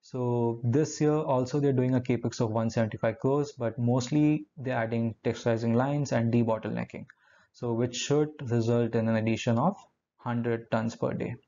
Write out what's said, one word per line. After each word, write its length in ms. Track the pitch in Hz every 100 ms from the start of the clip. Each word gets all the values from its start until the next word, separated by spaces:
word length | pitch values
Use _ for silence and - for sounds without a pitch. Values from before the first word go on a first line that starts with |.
So 600 | - 131 123 120 117 117
this 380 | 120 123 151 -
year 140 | 151 151
also 440 | 156 127 127 147
they're 140 | 143
doing 220 | 127 127 127
a 40 |
capex 400 | 123 120 120 -
of 120 | 117
one 180 | 110 113
seventy-five 500 | 120 110 104 113 110
crores, 340 | 135 143 143 -
but 220 | 117 113
mostly 680 | 120 127 123 151 151 151 - -
they're 220 | 123 123
adding 380 | 113 117 117 107
texturizing 520 | 123 113 123 113 117 117
lines 360 | 135 147 139
and 200 | 123 117
debottlenecking, 720 | 120 117 110 110 117 117 - - - _ _ _
so 200 | - 120
which 220 | 113 123 123
should 340 | - 143 151 151 123
result 420 | 117 113 120 117
in 140 | 117 113
an 80 | 113
addition 420 | 110 110 - 117
of 180 | 156 202 - _ _ _
hundred 520 | 123 120 117 117 117
tons 260 | 117 113 -
per 180 | -
day 220 | - 120 120